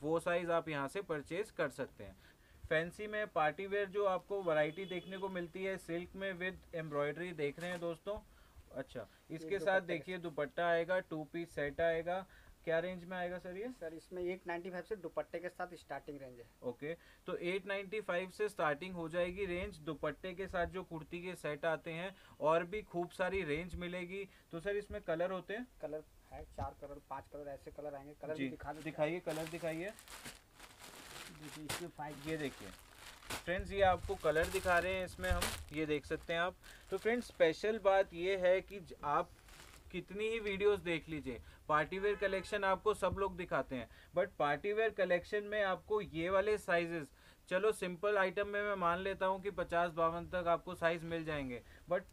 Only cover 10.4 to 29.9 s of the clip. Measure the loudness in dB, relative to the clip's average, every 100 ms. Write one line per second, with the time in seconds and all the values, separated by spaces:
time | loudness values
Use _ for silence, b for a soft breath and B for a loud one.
10.4 | -2 2 4 4 4 0 0 -6 -4 -6
11.4 | -4 -2 -2 2 2 2 0 -2 -4 B
12.4 | B -6 2 2 2 -6 -6 -4 -4 -4
13.4 | -8 -8 -8 -8 -10 -10 -8 -4 -2 -2
14.4 | -4 -4 -4 -8 -6 -6 -4 -4 -4 -6
15.4 | -6 -6 -8 -8 -10 -8 -8 -10 -12 -16
16.4 | -20 _ -8 -6 -6 -8 B B -6 -2
17.4 | 0 -2 -2 -4 -4 -4 0 -2 -2 -2
18.4 | -2 2 0 0 -4 -6 -2 0 0 0
19.4 | -2 -2 -4 -6 -6 -2 -2 -2 -8 -6
20.4 | -2 0 0 -2 -6 -8 -8 -6 -6 -4
21.4 | -4 0 0 0 -2 -6 -6 -8 B B
22.4 | 4 4 2 -4 -4 -4 -4 0 0 0
23.4 | 0 -2 -2 -6 -6 -6 -6 -8 -10 B
24.4 | _ -6 -2 -2 -2 -6 -2 0 2 0
25.4 | -4 -6 -6 -10 -8 -6 -10 -20 -16 -14
26.4 | -12 -6 -6 -6 -14 -14 -10 -12 -10 -12
27.4 | -10 -10 -12 -10 -8 -8 -12 -10 -6 -2
28.4 | -4 -4 -8 -8 -6 0 0 0 -2 -4
29.4 | -4 -4 -2 -2 -6